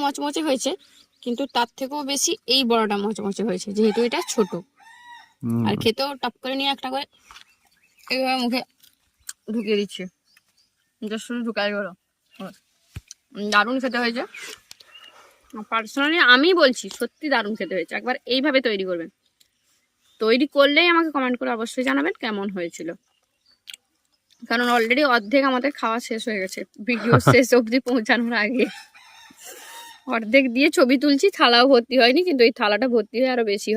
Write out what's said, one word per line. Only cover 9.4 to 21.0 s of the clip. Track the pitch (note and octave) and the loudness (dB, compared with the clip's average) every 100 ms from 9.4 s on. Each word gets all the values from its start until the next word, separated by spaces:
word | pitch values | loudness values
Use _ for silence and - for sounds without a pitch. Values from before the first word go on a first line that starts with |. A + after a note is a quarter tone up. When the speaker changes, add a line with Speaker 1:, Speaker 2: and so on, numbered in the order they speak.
| - | -10
Speaker 1:
ঢুকিয়ে | A3 G#3 G#3 | -6 -2 -2
দিচ্ছে, | G3+ - F#3 - _ _ _ _ _ _ _ _ | -4 -8 -14 -16 _ _ _ _ _ _ _ _
just | G#3+ A3 - | -10 -10 -8
শুধু | A#3+ A#3 | -8 -6
ঢুকাই | G#3+ G3+ G#3 | -4 -4 -4
গেল। | G3 F3+ _ _ _ - F#3+ - _ _ _ - - - _ F#3+ G#3 | -8 -12 _ _ _ -18 -18 -18 _ _ _ -20 -20 -20 _ -10 0
দারুণ | G#3 G#3 C4 | 2 2 -2
খেতে | C4 A#3+ | -4 -2
হয়েছে। | A#3+ A#3 G4 - - - _ - _ - - - - _ _ A3 G#3+ | -2 -4 -8 -12 -18 -18 _ -20 _ -20 -20 -20 -20 _ _ -16 -6
Personally | A3+ A3 C#4 D4 E4+ B3+ | -6 -4 -2 0 2 6
আমি | B3 D#4+ F4 | 6 6 4
বলছি, | C#4 A#3 G3 - | 4 2 -6 -8
সত্যি | A#3+ _ D#4 | -8 _ -2
দারুণ | B3 G#3 G#3+ | -2 -2 -6
খেতে | F#3 F#3 | -6 -6
হয়েছে। | - G#3 | -6 -6
একবার | G#3+ B3+ - | -6 -8 -4
এইভাবে | B3+ D4 C4+ B3 | -2 2 2 0
তৈরি | G3+ F#3+ | -2 -4
করবেন, | F3 E3 - _ _ _ _ _ _ _ _ _ _ | -6 -8 -16 _ _ _ _ _ _ _ _ _ _
তৈরি | A3 B3 C#4+ C#4+ | 0 2 2 4
করলেই | C#4 D4 F4 | 4 4 4
আমাকে | E4+ | 4